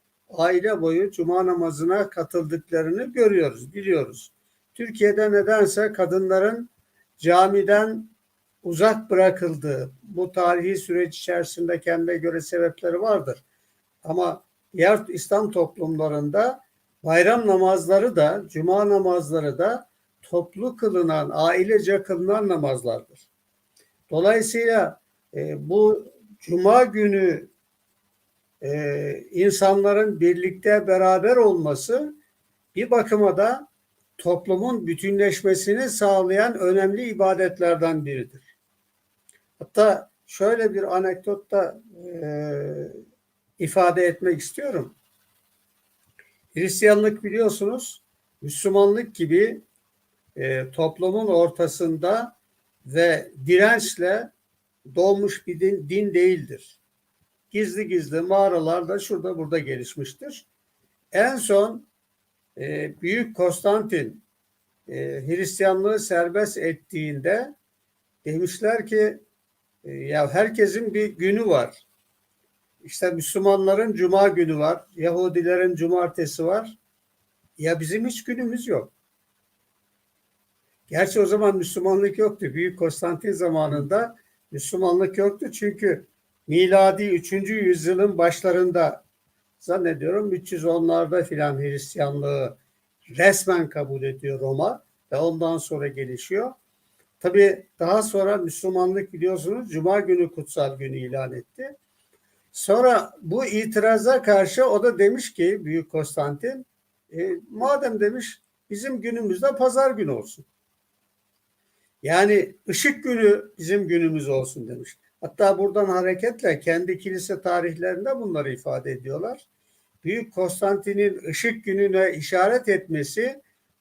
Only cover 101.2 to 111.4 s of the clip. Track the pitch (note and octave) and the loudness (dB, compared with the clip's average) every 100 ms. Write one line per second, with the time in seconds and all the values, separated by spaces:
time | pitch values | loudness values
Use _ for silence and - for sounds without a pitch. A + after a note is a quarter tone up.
101.2 | C3 B2 - _ C4+ C#4+ _ _ _ _ | -8 -10 -16 _ -16 -16 _ _ _ _
102.2 | _ _ _ - - G#3 B3+ A3+ - - | _ _ _ -14 0 4 4 4 0 -12
103.2 | E3+ G3+ B3+ G#3+ A3 A3 G#3+ A3 A3+ C4 | -6 -4 -2 -4 -2 0 2 2 2 2
104.2 | A#3+ G3+ F#3 - C4 G#3 A#3 F3+ G3 B3 | 4 4 4 2 2 4 2 4 2 2
105.2 | - - F3 G3+ D#3 D#3+ D#3+ D#3+ D3 - | -6 -2 0 0 -4 -6 -4 -6 -4 -4
106.2 | D3 C#3+ A#3 C4+ B3+ _ _ _ _ D#3+ | -4 -4 -8 -8 -14 _ _ _ _ -6
107.2 | F#3 F3 - G#3+ B3+ C#4+ C#4 A3 G#3 B3 | -6 -6 -10 -6 0 0 0 0 -2 -2
108.2 | A#3 - _ _ _ G#3 B3+ B3+ A3 A#3 | -10 -14 _ _ _ -10 -8 -8 -6 -4
109.2 | G#3+ F3+ C4+ C4 B3+ B3 C4+ A3+ E3+ A#2+ | -4 0 0 2 0 4 2 0 -4 -4
110.2 | G#2 - - _ _ _ _ _ _ _ | -8 -18 -20 _ _ _ _ _ _ _
111.2 | _ _ | _ _